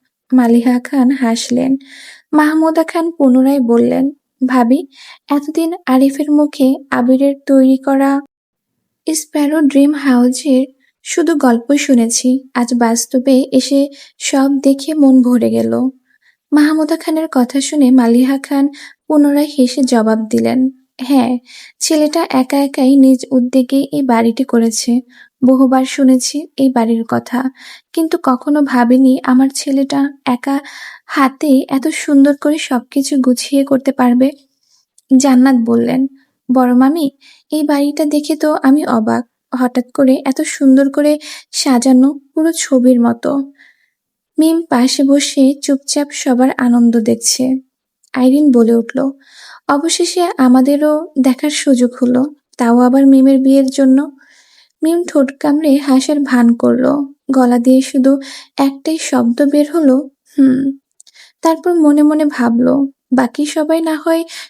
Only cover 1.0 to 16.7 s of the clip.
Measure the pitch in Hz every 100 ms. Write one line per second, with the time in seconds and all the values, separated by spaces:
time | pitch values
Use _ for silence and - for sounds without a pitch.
1 | 254 269 233 233 - 247 262 269 - -
2 | - - _ 302 302 311 320 320 320 349
3 | 330 330 269 254 262 285 233 233 240 254
4 | 277 294 _ _ 254 254 233 277 277 _
5 | - - - 285 294 330 330 359 - 262
6 | 269 277 302 294 294 - 262 277 - 262
7 | 247 262 277 277 - 269 262 262 269 269
8 | 277 277 277 _ _ _ _ _ _ _
9 | - 311 - 302 294 311 285 277 285 294
10 | 277 247 247 254 294 262 269 _ _ _
11 | - - 320 294 254 233 233 285 285 247
12 | 226 - 254 262 - 247 240 240 233 233
13 | - 262 269 254 269 262 - 277 285 -
14 | - - - 277 277 277 277 277 311 311
15 | 269 262 240 247 226 226 226 233 262 -
16 | _ _ _ _ _ 294 302